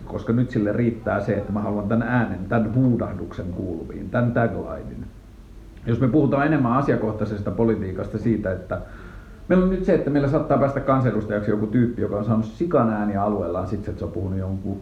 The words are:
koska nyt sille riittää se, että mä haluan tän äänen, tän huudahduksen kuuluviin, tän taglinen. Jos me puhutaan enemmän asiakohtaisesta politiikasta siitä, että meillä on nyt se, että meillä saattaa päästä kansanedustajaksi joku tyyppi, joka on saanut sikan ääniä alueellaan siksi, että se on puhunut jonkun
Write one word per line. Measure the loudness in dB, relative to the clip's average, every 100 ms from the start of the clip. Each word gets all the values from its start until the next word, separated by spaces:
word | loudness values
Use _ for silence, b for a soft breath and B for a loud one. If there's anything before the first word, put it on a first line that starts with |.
| -8
koska | -6 0
nyt | 0 2
sille | 0 0
riittää | 2 0 0 0 0
se, | 0
että | -2 -2
mä | -2
haluan | -2 -2 0
tän | 0
äänen, | 2 2 2 -2 0
tän | 0 2 2
huudahduksen | 4 2 -2 -6 -8 -8 -8
kuuluviin, | -6 -6 -6 -8 -10 -4
tän | 0 2
taglinen. | 2 0 -2 -8 -10 -10 -12 -12 -16 -20 -20 -20 -20 -20 -8 -2
Jos | 2
me | 4
puhutaan | 4 4 4 2
enemmän | 2 2
asiakohtaisesta | 2 2 2 0 -2 -4 -2 -2
politiikasta | 2 2 2 -2 -6 -6 -2
siitä, | 0 0 0
että | -4 -4 -8 B B B B B B 2
meillä | 4
on | 4
nyt | 2 2
se, |
että | 2 2
meillä | 2 2
saattaa | 2 2 2
päästä | 2 0
kansanedustajaksi | 0 2 2 2 0 0 0
joku | 0 2
tyyppi, | 2 2 2
joka | -2 0
on | 2
saanut | 2 0
sikan | -2 2 2 2
ääniä | 0 0 0
alueellaan | 0 0 -2 -2 -4
siksi, | -4 -6
että | -6
se | -6
on |
puhunut | -4 -4 -2
jonkun | -4 -4 -6 -6